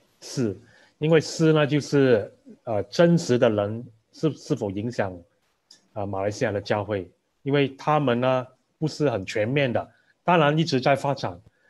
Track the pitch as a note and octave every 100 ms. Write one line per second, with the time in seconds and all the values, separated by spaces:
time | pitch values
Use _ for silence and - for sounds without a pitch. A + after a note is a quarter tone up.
0 | _ _ - - A2+ F#2 _ _ _ -
1 | D3+ E3 D3 - D#3+ D#3 C#3+ D3 - C#3+
2 | C3+ A2+ G2 _ - - - G#2+ G2 -
3 | E3+ E3+ E3+ B2 A#2+ G#2+ G#2 A2+ B2 _
4 | _ - D#3 B2 - C#3+ G#2+ G2 A#2 A#2+
5 | G2+ F2 - _ _ _ _ _ _ A2
6 | G2+ G2 G2+ G#2 A#2 G2+ G2 G#2+ G2 G#2
7 | F2 _ _ _ C#3 C#3+ C3+ C3+ - D3+
8 | C3 A#2+ B2+ B2+ B2+ _ _ - D#3 -
9 | C#3+ A2+ F#2+ A2+ G#2+ C#3+ C3+ G2+ E2+ _
10 | _ _ - F3 D3 D#3 E3 C3 C#3+ C3+
11 | C#3+ C3+ A2 F2 - _ _